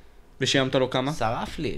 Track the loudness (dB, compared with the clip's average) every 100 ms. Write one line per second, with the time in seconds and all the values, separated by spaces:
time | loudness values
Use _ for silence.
0 | -20 -20 -20 -4 0 2 2 2 2 0
1 | -2 0 0 0 -4 -4 -4